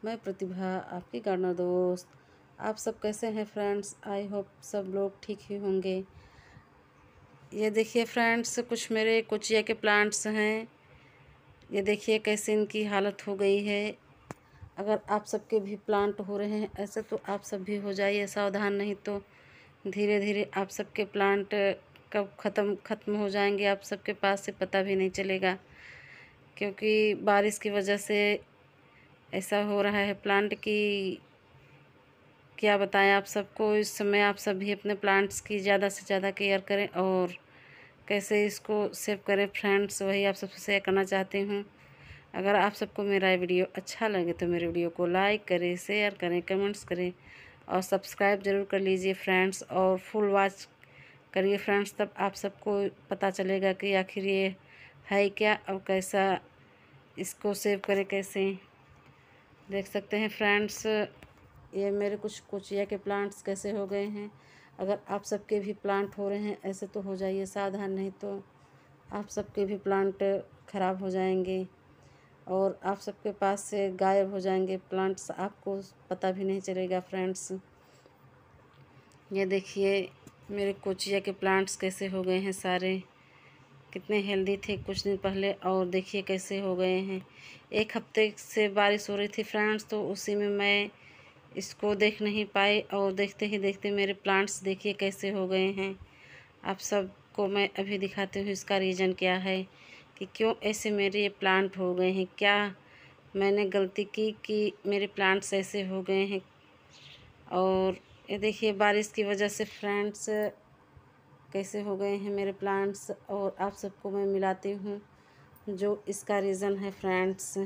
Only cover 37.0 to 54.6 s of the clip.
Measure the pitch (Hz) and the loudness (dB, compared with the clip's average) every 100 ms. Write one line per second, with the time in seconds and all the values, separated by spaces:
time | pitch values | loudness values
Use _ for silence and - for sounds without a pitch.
37 | 190 185 180 180 - - - - - - | 2 2 0 -4 -18 -20 -20 -20 -20 -20
38 | - 208 196 214 208 196 - 214 202 - | -2 -2 2 2 2 -2 -4 -2 -2 -4
39 | - 202 - 196 202 - 208 196 202 - | -4 -4 0 2 2 0 2 2 2 -2
40 | 196 196 202 196 190 - - 202 196 190 | 0 2 2 0 -6 -10 0 0 2 2
41 | 190 196 190 202 202 202 202 - - - | 2 0 0 -2 -2 -4 -6 -18 -20 -20
42 | - - - - 190 202 196 208 202 - | -20 -20 -12 -2 2 4 4 2 -6 -4
43 | 202 196 190 185 175 180 180 - 190 - | 0 2 4 2 2 2 0 -4 -10 -4
44 | 220 196 175 170 175 175 170 170 170 170 | -2 0 -2 -2 0 0 0 0 -2 -2
45 | 180 180 202 208 - 180 175 180 - 208 | 0 2 2 0 0 0 0 -2 -2 0
46 | 208 202 175 175 170 190 196 208 - 175 | 0 0 -2 -2 0 0 0 -4 -6 -4
47 | 180 180 - - - - - 185 190 190 | -4 -6 -20 -20 -20 -20 -2 -2 0 -2
48 | - - 202 202 196 196 196 196 190 190 | -2 0 2 2 2 0 2 0 2 2
49 | 185 190 - 185 185 190 - 180 185 185 | 0 -2 2 4 4 0 -4 2 4 2
50 | - 214 202 196 196 190 - _ - - | -2 0 4 4 4 0 -20 _ -20 -20
51 | - - - 190 190 196 196 202 202 - | -20 -20 -4 0 2 2 2 0 0 -2
52 | 202 - 208 196 202 - - 202 196 - | -4 0 -2 0 -8 -6 -2 0 0 -4
53 | - 190 196 185 185 190 190 190 196 190 | -10 -2 -2 0 0 2 2 0 2 2
54 | 185 - 196 190 190 190 | 0 -4 0 2 2 -2